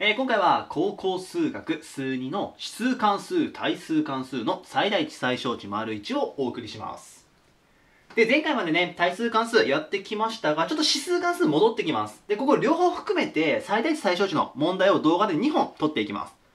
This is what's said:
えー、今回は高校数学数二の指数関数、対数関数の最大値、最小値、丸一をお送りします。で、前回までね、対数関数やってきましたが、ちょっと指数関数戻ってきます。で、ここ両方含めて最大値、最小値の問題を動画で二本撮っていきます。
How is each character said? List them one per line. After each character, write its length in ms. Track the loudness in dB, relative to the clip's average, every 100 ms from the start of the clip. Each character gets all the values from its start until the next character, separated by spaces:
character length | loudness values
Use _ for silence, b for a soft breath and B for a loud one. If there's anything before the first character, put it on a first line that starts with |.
え 100 | 0
ー、 60 | 0
今 100 | 0
回 140 | 4
は 260 | 4 4 0
高 260 | -2 -2
校 260 | 0 -2 -2
数 320 | -4 -2 -2
学 280 | -2 -6 -6
数 320 | -8 -8 -4 -4
二 120 | -4
の 280 | -4 -4 -6
指 120 | -12
数 260 | -4 -2 2
関 240 | 2 0
数、 300 | 0 0 0
対 260 | -2 -4 -4
数 260 | -2 0
関 220 | 0 -4
数 180 | -6 -4
の 200 | -2 -4
最 260 | -4 -2 0
大 160 | 0 -2
値、 80 |
最 240 | -2 -2 -2
小 180 | -2 -4
値、 120 | -4
丸 260 | -6 -4
一 180 | -6 -4
を 200 | -2 -2 -2
お 100 | -4
送 120 | -4
り 60 | -10
し 120 | -10
ま 200 | -12 -12
す。 260 | -16 -20 _ _ _ _ b b b b b 2
で、 100 | 4
前 160 | 4
回 140 | 2 0
ま 80 |
で 80 | 0
ね、 240 | 0 0 0
対 160 | 0
数 160 | 0 0
関 180 | 0 2
数 160 | 2 4
や 100 | 2
っ 120 | -2
て 120 | -6
き 140 | -4 -2
ま 120 | -2
し 120 | 0
た 160 | 0 0
が、 100 | 0
ち 60 |
ょ 20 |
っ 20 | 0
と 40 |
指 40 | 0 0
数 220 | 0 0
関 160 | 0 2
数 100 | 2
戻 260 | 4 4
っ 40 | 4
て 80 |
き 80 | 0
ま 160 | -2 -4
す。 120 | -8 -4
で、 100 | 0
こ 100 | 0
こ 100 | 2
両 180 | 2
方 160 | 2 2
含 260 | 0 -2 -2
め 120 | -2
て 320 | 0 0 0
最 240 | 0 0
大 100 | 0
値、 20 | 0
最 200 | 0 0
小 100 | 0
値 80 |
の 160 | 0 -2 -2
問 200 | -2 2
題 140 | 4
を 80 | 4
動 180 | 4 4
画 120 | 4
で 60 |
二 160 | 2 2
本 220 | 2 0 -2
撮 80 | -2
っ 80 |
て 60 | 0
い 60 | -4
き 40 |
ま 140 | -4 -8
す。 80 | -14 b